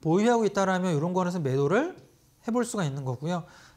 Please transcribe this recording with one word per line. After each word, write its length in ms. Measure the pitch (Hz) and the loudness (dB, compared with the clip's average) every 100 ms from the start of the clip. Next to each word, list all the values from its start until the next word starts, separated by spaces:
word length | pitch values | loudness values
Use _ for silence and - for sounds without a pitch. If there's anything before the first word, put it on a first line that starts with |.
보유하고 420 | 160 175 220 233 | 0 2 4 4
있다라면 520 | 214 196 190 185 185 156 | 2 0 0 0 0 0
이런 180 | 165 | 0
거에서 240 | 185 180 180 | 0 -2 -2
매도를 580 | 139 131 143 202 330 - - _ _ _ - | -2 0 2 2 0 -4 -18 _ _ _ -4
해볼 180 | 233 | -2
수가 200 | 233 220 | -2 -2
있는 200 | 160 135 | -4 -4
거고요. 400 | 131 120 151 175 - - - | -6 -6 -4 -6 -6 -16 -20